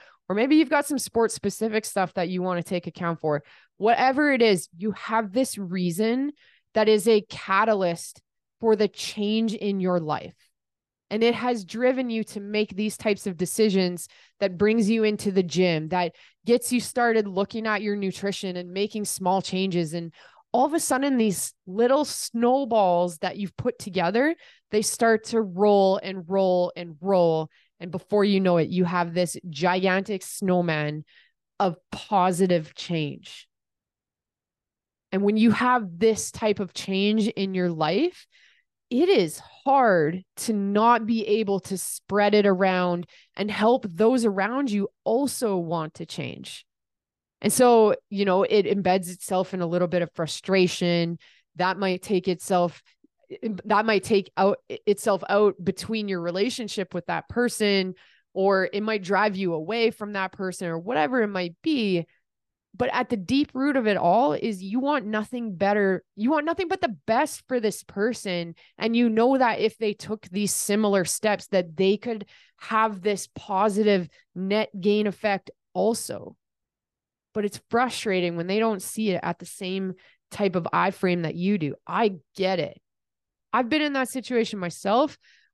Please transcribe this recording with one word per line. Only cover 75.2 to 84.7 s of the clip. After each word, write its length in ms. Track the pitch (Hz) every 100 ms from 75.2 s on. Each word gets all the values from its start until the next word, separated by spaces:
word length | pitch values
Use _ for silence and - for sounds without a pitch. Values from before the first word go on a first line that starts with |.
| 214 196 - - _
also. 640 | 185 202 233 - 101 - - _ _ _ _ _ _ _ _ _
But 100 | 214
it's 160 | 202 - -
frustrating 680 | 233 247 - 220 185 175 170
when 100 | 175
they 120 | 208
don't 220 | 226 202
see 300 | - - 214
it 100 | 175
at 160 | 175 175
the 80 | 180
same 480 | - 185 190 190 180 _ _ -
type 260 | - 196 175
of 100 | 165
eye 180 | 170 185
frame 320 | - 185 175
that 120 | 160
you 240 | 165 185 202
do. 160 | 147 - -
I 280 | 180 226 180 _ -
get 220 | 185 185
it. 220 | 147 - _ _ _ _ _ _ _
I've 160 | 233 240
been 140 | 302
in 100 | 294
that 160 | 277 254
situation 500 | 262 - 240 220 208
myself. 600 | 175